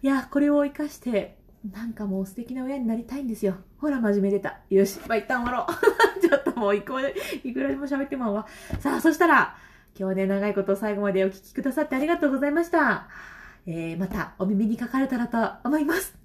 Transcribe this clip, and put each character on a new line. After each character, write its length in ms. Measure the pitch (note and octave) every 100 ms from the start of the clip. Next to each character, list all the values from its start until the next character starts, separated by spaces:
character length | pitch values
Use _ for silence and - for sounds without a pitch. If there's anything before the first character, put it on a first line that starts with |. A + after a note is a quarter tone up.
い 40 | C4+
や、 200 | C4+ B3
こ 80 | C#4+
れ 100 | D4
を 160 | D4 C#4+
生 100 | D4
か 140 | D4+
し 100 | -
て、 420 | - G#3+ - - - - G#3+
な 160 | F#3+ A#3
ん 80 |
か 140 | A3 G3+
も 140 | F#3+
う 40 | F#3+
素 100 | -
敵 200 | A#3 B3+
な 100 | B3+
親 140 | C#4
に 80 | A#3
な 80 | A3+
り 80 |
た 140 | A#3 C4+
い 60 |
ん 40 | C4+
で 80 | G#3+
す 100 | G3+
よ。 100 | F#3+ - -
ほ 120 | D4+
ら、 100 | C4+
真 120 | A3
面 80 | G3+
目 100 | G3
出 80 | G3
た。 220 | G3 - -
よ 160 | F#3+ G3
し。 140 | - -
ま 60 |
あ、 40 | A3
一 100 | -
旦 160 | B3+
終 100 | A#3+
わ 140 | B3 -
ろ 20 |
う。 80 | - A#4 -
<laughs> 200 | A#4 -
ち 120 | F4
ょ 40 | C#4
っ 60 |
と 160 | - B3
も 100 | G3+
う 60 | G3+
い 60 |
く 180 | G3+ C4
ら、 100 | C#4
い 440 | G4 - C#4 C4
く 80 | B3+
ら 80 | C4+
で 60 | C#4
も 100 | C#4+
喋 200 | C#4 C#4
っ 40 |
て 80 | C4+
ま 140 | A#3
う 20 |
わ。 140 | G3+ G#3+ - - -
さ 160 | C#4 C4
あ、 60 |
そ 120 | E4
し 60 | D#4
た 80 | E4+
ら、 280 | C4+ F3+ - - - _ -
今 20 |
日 60 | F#3+
は 100 | F#3+
ね、 100 | F#3+
長 220 | G3 G#3
い 80 | G3+
こ 80 |
と 120 | G3 G3
最 200 | G#3+ G3+
後 80 |
ま 80 | G3+
で 120 | F#3+
お 40 | F#3+
聞 160 | F#3+
き 100 | -
く 80 | -
だ 100 | C4+
さ 120 | C4
っ 40 | D4+
て 80 | C4
あ 40 |
り 80 | D4+
が 100 | E4+
と 120 | D4+
う 20 |
ご 80 | C4
ざ 80 | C#4+
い 40 |
ま 120 | D4+
し 80 | E4+
た。 360 | E4 C4 F#3 - - - - - - -
え 260 | E3 E3
ー、 40 | E3
ま 100 | F#3
た 260 | G3+ D#3 -
お 60 | F#3+
耳 200 | G3+ A3
に 120 | A#3
か 100 | A#3+
か 120 | C4
れ 80 | C4
た 100 | B3+
ら 100 | A#3+
と 400 | A#3 A3 - B3
思 100 | D4+
い 80 | D4
ま 80 | F4+
す。 220 | F#4+ -